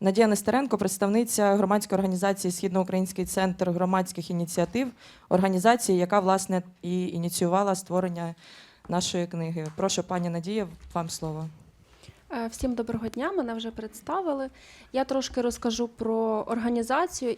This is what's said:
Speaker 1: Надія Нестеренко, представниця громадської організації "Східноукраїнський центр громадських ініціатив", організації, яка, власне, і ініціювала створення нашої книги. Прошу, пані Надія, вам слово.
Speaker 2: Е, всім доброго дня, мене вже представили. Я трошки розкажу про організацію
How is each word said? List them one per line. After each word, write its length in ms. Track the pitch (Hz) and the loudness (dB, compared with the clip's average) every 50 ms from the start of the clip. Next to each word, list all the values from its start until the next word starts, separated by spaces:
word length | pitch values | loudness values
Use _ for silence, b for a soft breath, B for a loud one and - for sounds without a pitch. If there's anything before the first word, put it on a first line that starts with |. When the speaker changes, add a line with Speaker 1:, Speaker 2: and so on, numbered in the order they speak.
Speaker 1:
Надія 260 | 202 190 190 214 226 214 | 0 2 4 6 6 6
Нестеренко, 500 | 208 202 - 214 214 262 285 247 220 196 | 4 2 2 2 2 2 2 0 0 0
представниця 760 | 202 185 190 - 202 196 208 226 240 233 - 220 208 202 196 | 0 0 0 0 0 2 2 2 2 0 0 2 4 4 4
громадської 420 | 202 202 185 208 214 208 - 202 185 | 4 4 4 2 2 0 0 0 0
організації 540 | 196 190 185 180 196 196 196 196 - 180 | 0 0 0 0 0 0 0 0 -2 -4
"Східноукраїнський 720 | 175 - - 190 175 190 180 185 185 185 185 180 - - 180 | -2 -2 -2 0 0 0 0 0 0 -2 -2 -2 -2 -6 -4
центр 440 | - - 196 190 190 180 - 185 180 | -2 0 0 0 0 0 0 0 0
громадських 600 | 170 175 185 180 190 190 185 185 - - 160 - | 2 2 2 2 2 2 2 0 -4 -8 -6 -4
ініціатив", 580 | 180 170 170 160 - 185 170 175 180 240 269 247 - B B B B B B B | -2 -2 -2 -2 0 0 0 0 0 -2 -2 -2 -6 B B B B B B B
організації, 680 | 180 185 190 196 190 180 180 226 240 240 - - 185 175 | 2 4 4 4 4 4 6 6 6 6 4 2 2 4
яка, 220 | 180 180 202 208 | 4 4 2 2
власне, 420 | 185 185 190 190 185 - 190 180 180 - - _ | 4 4 2 2 2 0 -2 -2 -2 -4 -12 _
і 260 | - 175 180 180 180 185 | -6 -2 -2 -2 -2 -2
ініціювала 680 | 175 170 170 175 175 - 180 170 180 190 202 202 190 | -2 -2 -4 -2 0 0 2 4 4 4 4 2 0
створення 600 | 185 - - 175 180 185 180 175 170 170 170 165 B B B B B B B B B B - | -2 -2 -2 -2 0 0 -2 -4 -4 -6 -8 -8 B B B B B B B B B B -4
нашої 380 | 170 180 180 - - 180 175 175 | -2 -2 0 0 0 -2 -2 -2
книги. 400 | 175 170 165 160 165 165 156 156 156 | -4 -4 -4 -4 -4 -6 -6 -6 -4
Прошу, 280 | - 190 196 - - 185 | -2 -2 0 0 -2 -4
пані 260 | - 185 180 175 175 | -2 -2 -2 -2 -2
Надія, 380 | 165 170 165 190 214 220 196 170 - - - - - | -4 -4 -4 -4 -4 -4 -4 -6 -8 -16 -14 -8 -6
вам 160 | 175 165 165 | -4 -4 -4
слово. 360 | - - 165 160 151 156 160 160 156 - - - _ _ _ b b b b b b b b b | -6 -8 -6 -6 -6 -6 -8 -10 -12 -16 -20 -20 _ _ _ b b b b b b b b b
Speaker 2:
Е, 160 | 330 240 226 226 | -8 -6 -6 -6
всім 280 | 226 - - 262 240 | -6 -4 -4 -4 -2
доброго 320 | 233 226 233 233 226 226 220 | -2 -4 -4 -4 -4 -4 -4
дня, 240 | - 233 269 349 | -4 -4 -4 -2
мене 220 | 392 359 262 233 226 | -2 -2 -2 -2 -4
вже 180 | 226 226 226 | -6 -8 -8
представили. 800 | 226 - 220 220 - - - - 311 381 370 330 285 277 269 269 - B B B B B B B B | -10 -10 -12 -12 -12 -12 -8 -4 -4 -2 -2 -2 -2 -2 -4 -6 -8 B B B B B B B B
Я 100 | 262 269 | -2 0
трошки 380 | 262 269 269 254 - - 254 | 0 0 -2 -2 -2 -2 0
розкажу 460 | 240 240 233 - - 240 226 226 240 233 | 0 0 -2 -2 -2 -2 0 0 -2 -4
про 580 | - - 226 220 226 226 226 220 220 214 - - | -4 -4 -2 0 2 2 2 2 0 0 -2 -2
організацію 840 | 233 233 220 240 240 233 233 240 262 302 359 349 - - 262 240 226 | -2 -2 0 0 0 0 0 0 2 0 0 0 -2 -4 -2 -2 -4